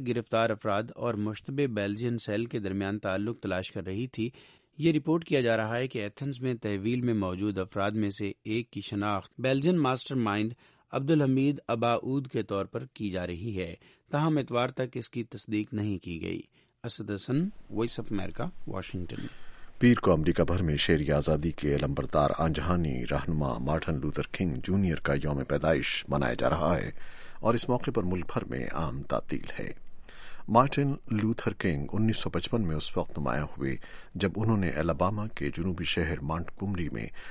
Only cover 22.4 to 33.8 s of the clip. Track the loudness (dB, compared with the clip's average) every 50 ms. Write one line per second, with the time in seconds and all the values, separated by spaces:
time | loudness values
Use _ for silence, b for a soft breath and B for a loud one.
22.4 | 2 2 2 2 2 2 2 2 2 0 0 -2 -2 -2 -2 -2 0 0 0 0
23.4 | 0 0 0 -2 0 0 0 0 0 -2 -2 -2 -2 -2 -2 -2 -4 -4 -2 -2
24.4 | -2 -2 -2 -2 -2 0 2 2 4 2 2 0 0 0 0 2 2 0 0 -2
25.4 | -2 0 0 0 2 4 2 2 2 0 -2 -2 -2 -2 0 0 2 0 0 0
26.4 | 2 2 2 2 2 2 2 2 0 -2 -4 B B B B B B B B B
27.4 | B 2 2 2 2 0 0 -2 0 -2 -2 0 0 0 0 -2 -2 -2 -4 -4
28.4 | -4 -4 -4 -4 -4 -2 -2 -2 -2 -2 -4 -4 -4 -2 -2 -2 -2 -2 -4 -4
29.4 | -4 -4 -6 -6 -6 -6 -8 -8 -8 -10 -8 B B B B B B B B B
30.4 | B B 6 6 6 6 6 2 2 2 0 -2 -4 -2 0 2 2 2 0 0
31.4 | 0 -2 -2 0 0 0 0 0 0 0 0 2 4 4 2 2 0 0 0 -2
32.4 | -2 0 0 0 2 2 0 0 -2 -2 0 -2 -2 -2 -2 -2 0 0 0 0
33.4 | -2 -2 -4 -4 -2 -2 -2 -4